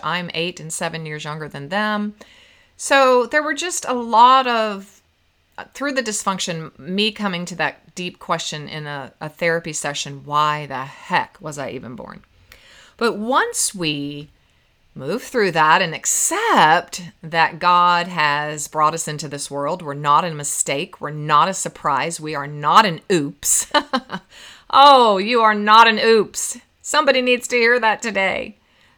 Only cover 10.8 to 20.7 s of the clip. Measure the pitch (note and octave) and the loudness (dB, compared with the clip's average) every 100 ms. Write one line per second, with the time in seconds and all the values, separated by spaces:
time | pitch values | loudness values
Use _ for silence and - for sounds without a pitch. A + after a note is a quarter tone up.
10.8 | C#3 - - F3+ - - D3+ C#3+ B2+ B2 | -10 -14 -4 -2 -2 -10 -14 -10 -10 -10
11.8 | A#2 B2 - - _ _ _ - _ - | -14 -16 -16 -18 _ _ _ -20 _ -20
12.8 | - - A3+ F#3+ A3 C#4+ A#4 - - G3 | -20 -4 -4 -2 -2 -2 -2 -4 -6 -4
13.8 | D#3+ D3 C#3+ D3 D3+ _ _ _ _ _ | -4 -4 -8 -10 -16 _ _ _ _ _
14.8 | _ D3 C3+ A3+ - B3 F#3+ D#3+ D#3 F3+ | _ -12 -8 -8 -4 0 0 4 4 4
15.8 | F3 D#3 - - - F4 A4+ C#4 D#3 F3 | 2 -4 -4 -2 -2 -2 2 4 6 4
16.8 | F3 - E3+ _ D#3+ E3 D#3 D#3+ F3+ F3 | 2 -14 -16 _ -4 0 0 2 2 4
17.8 | F3 F3 F3+ F3 D3+ D3 D3+ D3+ - D#3 | 4 2 0 0 0 0 -4 -8 -6 0
18.8 | D3+ E3 E3 D3+ D#3 C#3+ - C#3+ C#3+ F3+ | 0 0 -8 -8 -10 -10 -10 -6 -6 -6
19.8 | D3+ C#3+ D3 D3 F3+ D3 C#3+ - - | -8 -4 2 2 2 -6 -8 -6 -4